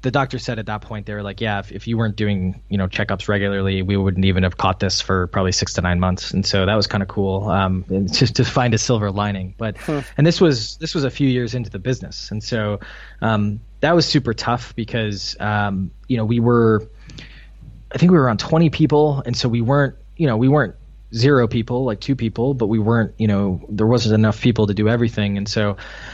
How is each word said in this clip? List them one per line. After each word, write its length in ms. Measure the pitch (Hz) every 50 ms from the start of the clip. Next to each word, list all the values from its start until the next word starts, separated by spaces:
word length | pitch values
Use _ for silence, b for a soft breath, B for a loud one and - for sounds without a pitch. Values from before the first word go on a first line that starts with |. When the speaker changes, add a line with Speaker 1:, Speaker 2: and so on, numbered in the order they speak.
| -
Speaker 1:
the 80 | 127
doctor 300 | 123 143 135 127 135 123
said 180 | - - 117 110
at 80 | 98
that 140 | - 107 107
point, 260 | - - 110 104 98
they 80 | 107 104
were 80 | 104 101
like, 180 | 98 98 -
"Yeah, 200 | 117 110 104 101
if, 100 | 98 101
if 160 | - 104 -
you 100 | 117 117
weren't 200 | 113 113 110 101
doing, 440 | - 107 104 101 92 92 92 92 - - -
you 80 | 101
know, 120 | 101 95 92
checkups 400 | - - 104 101 101 98 - -
regularly, 540 | 104 101 98 101 98 98 98 98 95 95 92
we 140 | 95 101
wouldn't 280 | 98 95 98 90 92 95
even 180 | 95 90 95 92
have 140 | 90 -
caught 240 | - - 95 92 -
this 200 | 101 92 - -
for 280 | - - 95 92 90 85
probably 240 | - 98 92 92 90
six 220 | - - - -
to 80 | 95 85
nine 180 | 90 87 87
months." 320 | 92 92 92 - - - -
And 120 | 95 98
so 220 | - - 95 92
that 80 | 98 107
was 140 | 107 98 -
kinda 180 | - 101 95
cool, 420 | - - 107 98 98 92 95 104 107
um, 360 | 95 98 95 92 92 92 90 -
and 220 | 95 98 101 92 -
just 220 | - 131 - -
to 80 | - 123
find 300 | - - 139 123 123 113
a 40 | 104
silver 340 | - - 123 107 104 101 92
lining. 420 | 101 104 104 98 95 92 90 -
But 220 | - 110 107 98 -
Speaker 2:
Hmm. 220 | - - 151 143 131 - -
Speaker 1:
and 100 | - 147
this 140 | 170 170 -
was, 380 | 190 160 135 113 107 - - -
this 180 | 160 - -
was 80 | 165 139
a 60 | 127
few 180 | - - 147 131
years 260 | 123 123 120 117 123
into 160 | 123 117 123
the 80 | - 98
business, 540 | 92 127 127 - - - - - - - 104
and 100 | 107 -
so, 380 | - 123 110 107 104 104 98 B B B B B B B B
um, 400 | - 113 110 104 104 104 104 110 - - - - -
that 120 | 156 175
was 100 | 170 156
super 300 | - - 143 127 120 113
tough 400 | - - 123 120 120 - - -
because, 640 | - 110 - - 117 110 104 101 98 - - - -
um, 540 | - 107 104 104 104 101 98 95 95 87 - - - -
you 80 | 127
know, 80 | 113 110
we 160 | 107 120 117
were, 420 | 117 120 120 117 117 110 110 104 - - - B B B B B B B B B B B B - - - - - - - -
I 60 | 131
think 120 | 170 180
we 80 | 185 156
were 60 | 131
around 160 | 123 107 98
twenty 300 | - - 160 160 170 151
people, 520 | - - 156 131 151 147 151 151 139 135 -
and 120 | 117 127
so 120 | - - 120
we 120 | 113 117
weren't, 340 | 113 120 139 143 139 131 - - - - -
you 100 | - 165
know, 100 | 135 110
we 120 | 110 127 135
weren't 260 | 147 151 123 95 - - - - - - - - 110
zero 320 | 113 123 143 143 127 120
people, 380 | 110 123 117 113 - 123 127 135
like, 160 | 123 104 -
two 160 | - - 139
people, 360 | 131 117 107 - 117 120 139 143
but 140 | 123 117
we 140 | 98 113 110
weren't, 340 | 101 110 117 113 107 - -
you 120 | - 110 107
know, 360 | 101 98 101 98 90 - - -
there 160 | 104 104 110
wasn't 260 | 113 123 117 117 110 110
enough 280 | 107 110 107 104 -
people 260 | - 123 113 - 107
to 80 | 98 98
do 140 | 101 107 107
everything. 500 | 120 117 120 113 - 107 104 101 101 98
And 100 | 101 101
so, 280 | - 113 104 104 98 B B B B B B B